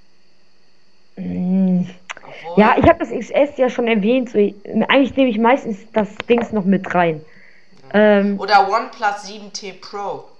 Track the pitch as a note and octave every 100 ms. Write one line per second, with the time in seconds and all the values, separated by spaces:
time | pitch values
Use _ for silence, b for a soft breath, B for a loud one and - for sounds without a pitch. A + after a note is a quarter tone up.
0 | - - - - - - - - - -
1 | - - F3+ F3+ F3+ F#3+ F#3 F3+ F3 -
2 | - - - - - F#3+ G#3+ - C#4 E4
3 | C4 A#3+ A3 - C#4+ - B3+ - A#3 A3+
4 | G3+ B3+ A3+ G#3+ G3+ G3+ - A3 A3 C4
5 | C4+ - C4 G#3+ A3+ C4+ - G3+ - A3
6 | G3+ - - A#3 A3+ G#3+ F#3 F#3 F#3+ F3
7 | E3+ D#3 - b b b b b - G3+
8 | G#3+ G3+ G3+ G3 G3 G#3 F#3+ A3 B3 -
9 | G#3+ - F#3+ G#3+ G#3 - G3 E3 - G#3
10 | G3+ C#3+ - -